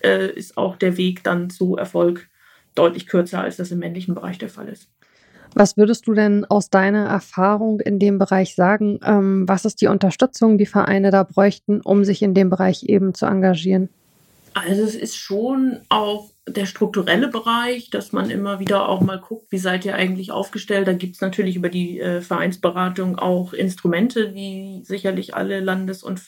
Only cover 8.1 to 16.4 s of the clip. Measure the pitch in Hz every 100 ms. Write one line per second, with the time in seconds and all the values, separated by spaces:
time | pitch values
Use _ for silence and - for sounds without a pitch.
8.1 | 196 196 190 185 - 180 208 208 202 -
9.1 | 208 196 190 185 190 214 - 190 185 190
10.1 | - 262 - 226 208 202 202 - 196 196
11.1 | 196 190 - 202 - - 208 - 202 202
12.1 | 190 202 185 185 185 185 180 - 202 190
13.1 | 170 - 196 185 170 175 190 190 - _
14.1 | _ _ _ _ - 170 196 214 220 -
15.1 | - - 196 233 269 262 233 - 214 208
16.1 | 208 - _